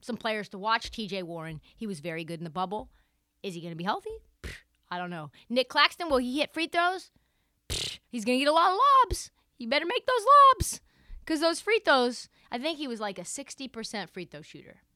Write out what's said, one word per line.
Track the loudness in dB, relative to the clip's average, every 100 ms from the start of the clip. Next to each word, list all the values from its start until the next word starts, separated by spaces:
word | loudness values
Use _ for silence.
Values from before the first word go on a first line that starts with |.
Some | -10 -8
players | -4 -6 -6
to | -8
watch, | -2 -2 -4
T | -10 -6
J | -6
Warren. | -8 -8 -10 -12 _ _
He | -10
was | -8
very | -8 -8
good | -8 -10
in |
the | -8
bubble. | -6 -4 -6 -10 _ _ _ _ _
Is | -12 -10
he |
gonna | -12 -8
be |
healthy? | -4 -4 -6 -16 _ _
Pfft, | -14 -14 _ _ _
I | -8
don't | -6
know. | -8 -12 -16 _
Nick | -2 0
Claxton, | 4 4 4 0
will | 0
he | 0 -2
hit | -4
free | -2 -2
throws? | 0 0 0 -8 _ _ _ _ _ _
Pfft, | -8 -8 -10 _
he's | -8
gonna | 0 2
get | 4
a |
lot | 4 4
of | 4
lobs. | 6 6 4 0 -8 _ _ _
He | -2
better | -2 0
make | -4 0
those | 0 8
lobs. | 10 10 8 0 -6 _ _ _ -18 -4
'Cause | 0
those | 0 0
free | 0 0
throws, | 4 4 4 -2 -14 _ _
I | -8
think | -6 -6
he | -8
was, | -6
like, | -8 -8
a | -10
sixty | -10 -12 -12 -14
percent | -12 -10 -10 -10
free | -12 -14
throw | -14
shooter. | -18 -20 -20 -20 _